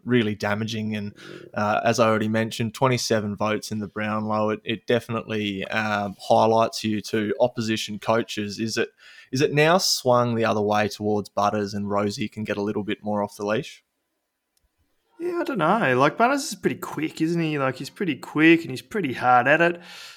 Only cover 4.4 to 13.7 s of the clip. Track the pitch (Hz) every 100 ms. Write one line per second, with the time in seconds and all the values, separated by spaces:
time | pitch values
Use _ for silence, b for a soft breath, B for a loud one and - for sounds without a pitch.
4.4 | 107 107 - 110 - 117 - 113 - 110
5.4 | 104 95 - 107 107 104 101 95 - 117
6.4 | 110 113 113 - 110 107 - 113 104 101
7.4 | 123 - 110 110 - 104 - 113 107 -
8.4 | 104 98 113 117 - _ B B B 131
9.4 | 143 143 156 185 - - 127 123 120 113
10.4 | 110 107 104 104 104 - 104 104 98 -
11.4 | 101 104 101 104 101 101 104 107 107 -
12.4 | 107 104 101 107 101 101 104 104 101 -
13.4 | 104 110 160